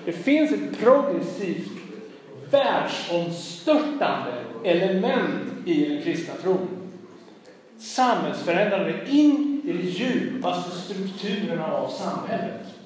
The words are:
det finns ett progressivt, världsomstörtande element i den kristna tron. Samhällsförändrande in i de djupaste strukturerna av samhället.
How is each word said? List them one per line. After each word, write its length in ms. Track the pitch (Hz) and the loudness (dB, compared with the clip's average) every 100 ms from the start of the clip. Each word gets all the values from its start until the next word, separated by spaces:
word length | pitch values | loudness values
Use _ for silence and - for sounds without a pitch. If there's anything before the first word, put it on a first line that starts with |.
det 80 | - | -6
finns 400 | 170 - 302 302 | -2 4 4 4
ett 280 | - - - | 2 -2 2
progressivt, 920 | 220 285 269 175 170 - 185 156 - - - - - - - - - | 6 6 6 -2 -4 -4 -4 -4 -6 -12 -12 -14 -14 -18 -18 -18 2
världsomstörtande 1800 | 277 262 - - - - 170 170 165 - - - 294 - - 165 - 123 123 - - | 4 4 2 0 -4 -2 -2 -2 -6 -10 -4 2 4 2 0 0 0 -4 -6 -8 -4
element 880 | 185 170 190 185 233 254 165 - - - | -2 2 2 2 2 0 0 -4 -6 -8
i 240 | 180 151 147 | -2 0 2
den 140 | - | 0
kristna 320 | 170 156 - | -2 -4 -6
tron. 340 | 139 185 185 - - - - - - - - - - - - | -4 0 0 0 -8 -12 -16 -18 -20 -20 -20 -20 -20 -20 -18
Samhällsförändrande 1160 | - - 254 214 147 - - 175 208 196 165 - 262 | -6 2 4 4 0 -2 0 4 4 2 0 -4 2
in 540 | 285 294 277 - - | 6 8 6 2 0
i 80 | 175 | -2
de 60 | 170 | -2
djupaste 880 | 180 185 254 214 - - 175 175 175 | -2 -2 0 0 -2 -2 -2 -2 -4
strukturerna 1000 | 180 - 190 190 - 202 196 170 165 156 | -8 -8 -6 -6 -6 -4 -2 -2 -2 -2
av 160 | - - | -2 -4
samhället. 800 | - 190 175 - 170 - - - - | -4 -4 -4 -4 -4 -4 -8 -14 -18